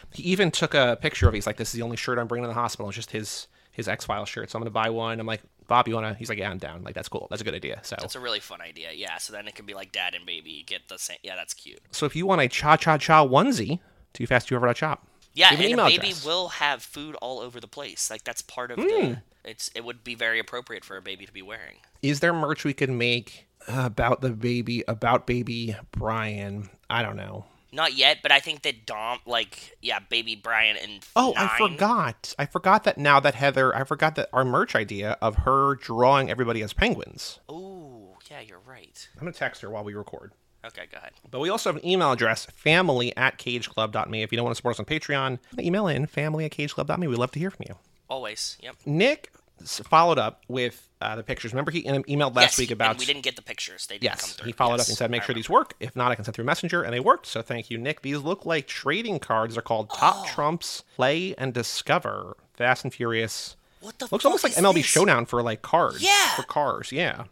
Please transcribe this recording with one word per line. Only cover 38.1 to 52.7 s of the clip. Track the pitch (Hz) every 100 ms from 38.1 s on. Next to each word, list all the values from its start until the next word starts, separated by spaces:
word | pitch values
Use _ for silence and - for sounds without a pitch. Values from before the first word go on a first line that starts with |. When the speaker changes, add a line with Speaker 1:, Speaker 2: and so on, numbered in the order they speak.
| 92 -
Speaker 2:
yeah, | 147
you're | 110 90
right. | 113 127 85 - -
Speaker 1:
I'm | -
gonna | 170
text | 165 135 -
her | 101
while | 107
we | 104
record. | 104 101 - - _ _ _ 117
Speaker 2:
Okay, | - 87
go | -
ahead. | - _ -
Speaker 1:
But | 127
we | 165
also | 220 -
have | 151
an | 175
email | 190 156
address, | 120 117 113 -
family | - 147 170 185 127 120 -
at | 131 -
cageclub | - 123 - - 110
dot | 110 -
me. | 110
If | 110
you | 117
don't |
wanna | 120 117
support | 120 110
us |
on | 101
Patreon, | 156 - 143 131 123 - -
email | 170 190 196
in, | 139 151
family | - 151 156
at | 156
cageclub | - 147 - 147
dot | 170
me. | 165
We'd | 117
love | 127
to | 147
hear | 185
from | - 196
you. | 98 _ _ -
Speaker 2:
Always, | 131 113 110 - -
yep. | 127 -
Speaker 1:
Nick | - 151 240 302 - _ _ _
s-, | - - -
followed | 156 170 143
up | 110 - -
with, | 127 120 - _ -
uh, | 107 110
the |
pictures. | 107 127 117
Remember | 123 143
he | 165 123
em-, | 139
emailed | - 143 139 120
last | 170
Speaker 2:
Yes, | -
Speaker 1:
week | 117